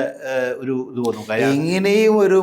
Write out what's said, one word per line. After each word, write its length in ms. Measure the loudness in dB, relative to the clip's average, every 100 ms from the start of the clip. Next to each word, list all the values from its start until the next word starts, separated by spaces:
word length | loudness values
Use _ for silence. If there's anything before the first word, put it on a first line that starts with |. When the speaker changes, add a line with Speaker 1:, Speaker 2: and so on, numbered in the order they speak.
| 0 -6 -6
Speaker 1:
ഏഹ്, 200 | -2 -2 -4
ഒരു 140 | -4 -6 -6
ഇത് 100 | -4
തോന്നും. 200 | -4 -4 -4
കാര്യം 240 | -2 0
Speaker 2:
എങ്ങനെയും 640 | 0 0 0 2 4 4 4
ഒരു 160 | 4 4